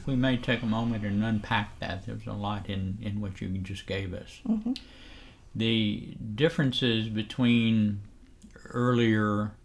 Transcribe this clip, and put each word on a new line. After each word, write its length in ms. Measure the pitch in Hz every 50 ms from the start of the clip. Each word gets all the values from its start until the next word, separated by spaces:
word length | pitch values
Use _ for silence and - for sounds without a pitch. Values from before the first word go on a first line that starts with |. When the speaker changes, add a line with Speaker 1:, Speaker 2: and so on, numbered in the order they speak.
| -
Speaker 1:
We 100 | - 135
may 220 | 123 131 131 127 120
take 240 | - - 123 113
a 40 | 120
moment 400 | 110 110 113 117 117 117 107 107
and 180 | 101 101 104 107
unpack 560 | 113 110 107 104 - 117 107 104 - - -
that. 260 | - - 90 98 -
There's 220 | 110 110 110 110 110
a 60 | 107
lot 360 | 104 101 101 104 101 98 -
in, 280 | 98 98 95 95 95 110
in 200 | 110 104 101 104
what 180 | 104 101 95 -
you 60 | 104 95 95 95
just 260 | 92 95 95 - -
gave 280 | - 95 98 98 92 87
us. 280 | - - - - - - 240
Speaker 2:
Mm-hmm. 260 | 220 220 214 233 262 - - - - - - - - - - - - - - - -
Speaker 1:
The 600 | 107 110 113 113 110 110 104 104 - - - - - 117 110 107
differences 720 | 110 147 165 - - 147 131 120 - 131 120 113 113 110 113
between 920 | 110 110 113 - - - 123 120 120 117 113 113 113 110 107 104 101 101 101 - - - - - - - - - - - - -
earlier 800 | - 123 123 123 123 120 120 113 110 107 107 107 104 104 107 107 - - -